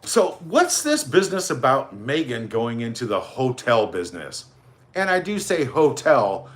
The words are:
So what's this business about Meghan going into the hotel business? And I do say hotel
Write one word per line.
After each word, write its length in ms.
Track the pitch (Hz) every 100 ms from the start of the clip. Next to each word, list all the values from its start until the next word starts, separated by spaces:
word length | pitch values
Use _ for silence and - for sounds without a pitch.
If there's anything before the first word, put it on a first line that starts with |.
So 340 | - - 185 -
what's 380 | 170 208 349 -
this 220 | 302 294
business 460 | - 160 190 160 -
about 460 | 143 131 135 - 101
Meghan 520 | 107 147 151 117 113
going 320 | 110 117 117
into 260 | 117 113 120
the 140 | 101
hotel 680 | - - 131 123 - 117 107
business? 600 | 95 85 87 73 - - _ _ _ _
And 140 | - 190
I 120 | 185
do 180 | 180 208
say 260 | - 175
hotel 840 | 139 131 151 - - 147 104 98 -